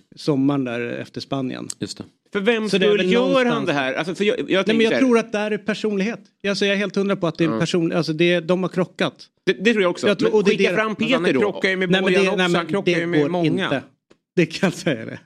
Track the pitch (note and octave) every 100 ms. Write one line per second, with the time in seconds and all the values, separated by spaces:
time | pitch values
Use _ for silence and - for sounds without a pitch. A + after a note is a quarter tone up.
0 | _ - - C#3 C3+ C#3+ B2+ A#2 A#2+ C3
1 | B2+ - - C#3 B2+ B2 - - G2+ -
2 | - _ _ G3+ G3 A#3 G#3+ F#3+ F#3+ G#3
3 | F#3 A#3 C4 C4+ B3 A#3 F#3 C#3+ C3 C3
4 | D#3+ E3 G#3 - C#3+ F#3 F#3+ A3+ A3+ A#3
5 | C4 A#3 A3+ G#3 G#3+ G#3 - G3+ G#3+ G3+
6 | G3 A3 - _ G3 G3 G3+ G3 G3+ G3
7 | G3 G3 E3+ - E3 A2+ E3 F#3 E3 F3+
8 | D#3 D#3 F3 F3 E3 F3+ F3+ - F3 -
9 | E3+ - - _ - F#3+ G3 G#3+ F3+ F3+
10 | - F3+ - G#3+ G3 G#3 F#3+ F3+ A3 G#3+
11 | A3 B3+ F3 C3+ G#2 - G3 F#3 F#3 F#3+
12 | F#3+ F#3 F#3+ F#3+ F3+ F3 E3 G3 F#3 E3+
13 | E3+ E3+ D3 F3 E3 F3 E3+ C3+ - _
14 | _ _ _ - D#3+ - F#3+ - - A#2+
15 | A2+ -